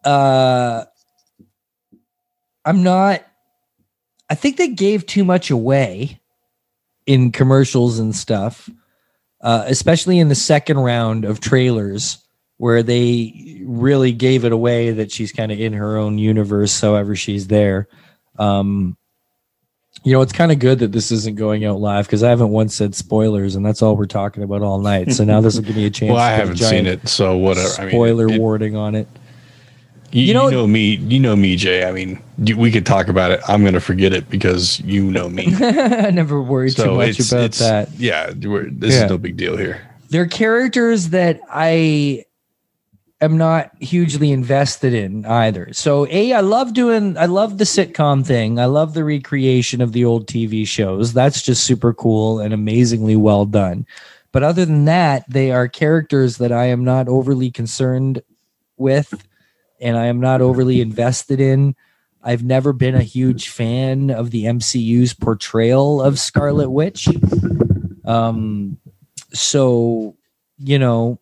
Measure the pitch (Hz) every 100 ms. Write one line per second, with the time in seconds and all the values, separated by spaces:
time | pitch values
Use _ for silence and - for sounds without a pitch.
0 | 143 143 139 131 131 127 123 113 110 _
1 | _ _ _ _ _ _ _ _ _ _
2 | _ _ _ _ _ _ 151 175 180 185
3 | 196 185 _ _ _ _ _ _ _ _
4 | _ _ - 151 285 262 339 208 196 208
5 | - 202 185 180 - 127 117 139 123 92
6 | 139 - _ _ _ _ _ _ _ _
7 | - 131 123 - 131 135 127 127 120 113
8 | 110 104 - 107 104 - - - _ _
9 | _ _ _ _ 117 113 117 131 - 165
10 | 185 180 156 139 - 147 - 143 127 120
11 | 113 110 104 107 - 131 127 113 101 101
12 | 139 - _ _ _ _ 120 117 113 120
13 | 120 120 113 - - - - 117 131 139
14 | 131 117 127 131 117 113 120 120 117 110
15 | 104 - 107 - 110 107 113 104 104 107
16 | 107 104 107 110 101 101 104 - 107 104
17 | 101 101 - 101 95 107 101 95 101 _
18 | _ _ _ - 104 98 98 101 90 -
19 | _ _ _ _ _ _ _ _ _ -
20 | 131 131 131 - 170 147 123 131 113 110
21 | - 113 110 104 107 107 107 98 104 101
22 | 101 107 120 120 113 107 110 - 104 95
23 | - 110 110 104 98 95 104 107 110 104
24 | 101 104 101 - 101 101 101 98 101 98
25 | 92 85 107 107 110 - 110 110 104 104
26 | 110 120 120 107 98 87 113 101 92 90
27 | - - 95 92 95 90 92 - 98 110
28 | 117 117 110 110 113 107 107 107 107 107
29 | - - - - - - - _ _ -
30 | - 123 139 233 277 131 107 110 104 104
31 | 104 131 131 104 98 90 92 92 92 95
32 | 92 95 - - 107 110 117 110 87 98
33 | 92 92 90 92 - 101 101 90 - 90
34 | 95 92 - 101 98 90 90 - 90 101
35 | 98 92 87 90 175 185 247 277 254 226
36 | 208 175 156 143 127 135 131 123 107 95
37 | 110 107 107 123 117 - 113 104 104 -
38 | 117 78 82 - 101 101 - 67 110 127
39 | 104 95 90 87 87 82 90 - - -
40 | _ 160 175 - 220 233 254 247 233 226
41 | 170 180 175 165 - 143 165 165 160 151
42 | 143 123 _ _ _ _ _ _ _ _
43 | _ _ 156 160 160 165 - _ 131 175
44 | 170 143 147 135 127 139 139 - 131 120
45 | 95 104 107 117 110 98 85 - 156 143
46 | 139 170 233 240 196 226 254 226 240 226
47 | 202 160 170 185 214 196 208 - 175 -
48 | 147 139 135 123 110 117 123 143 156 156
49 | 151 147 131 139 131 127 120 120 123 117
50 | 120 117 110 117 110 107 107 - 98 95
51 | 117 120 135 - - 120 - 123 120 113
52 | 117 110 110 110 107 107 107 113 123 113
53 | 107 110 107 101 101 104 95 92 120 -
54 | - - _ 135 147 170 175 151 147 175
55 | 165 135 - 131 135 127 120 - 151 160
56 | 151 139 131 117 120 120 123 123 123 131
57 | 123 131 131 131 127 120 113 - 131 127
58 | 135 123 _ _ _ _ _ - 135 139
59 | 147 101 _ _ _ _ _ _ 120 117
60 | 117 120 127 131 127 127 127 123 113 107
61 | 120 123 - 135 135 135 139 135 _ _
62 | _ _ 117 120 123 131 139 127 127 127
63 | 120 127 127 117 - - 113 123 131 135
64 | 139 113 117 117 110 120 - 123 113 117
65 | 123 - - 107 - 113 113 131 139 147
66 | 135 135 - - 143 147 135 135 170 -
67 | - - - - - - - - - -
68 | 110 117 117 113 107 104 98 - - _
69 | _ - _ - - 147 131 120 117 113
70 | 107 - _ _ _ _ 139 143 127 117
71 | 117 120